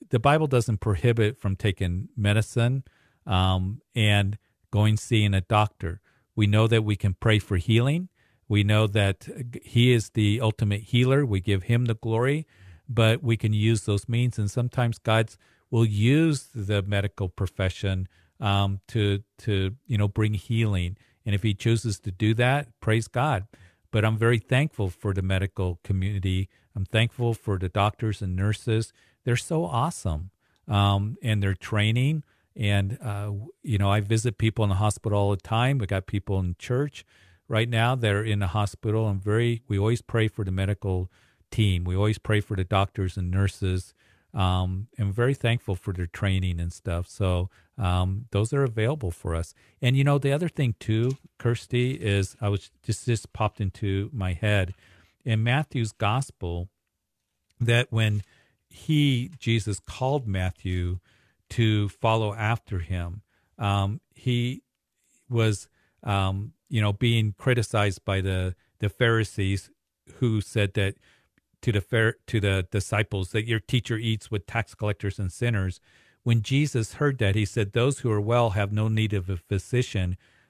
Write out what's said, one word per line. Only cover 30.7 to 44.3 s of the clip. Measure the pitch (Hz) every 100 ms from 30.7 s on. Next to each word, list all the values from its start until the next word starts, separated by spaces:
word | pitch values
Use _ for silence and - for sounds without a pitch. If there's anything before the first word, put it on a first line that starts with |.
| 101 101 98 104 131
and | 117 107
they're | 98
training. | 95 - 107 107 117 135 156 - _ _ -
And, | 104 101 98 131
uh, | 117 101 104
w-, | 101 123 -
you | - 101
know, | 98
I | 104
visit | 101 110 117 -
people | 113 117
in | 101
the | 95
hospital | 107 - 107 101
all | 101
the | 98
time. | - 113 127 139
We | 98
got | 95 -
people | 101 - 95
in | 92 85
church | - 123 147 - - _ _ _ -
right | 110 120
now | 117 120
that | 131 113
are | 101
in | 110 101
the | 95
hospital. | 107 104 - 107 110 110
And | 98
very, | 101 110 120 117 -
we | 101
always | 107 120
pray | - 117 110
for | -
the | 95
medical | 92 95 101 98 92 90 _ _ _ _
team. | - 107 87
We | 90 92
always | 107 107
pray | - 107
for | - 95
the |
doctors | 92 98 98 - 92 -
and | 90
nurses. | 92 98 - 95 92 - _ _ _ _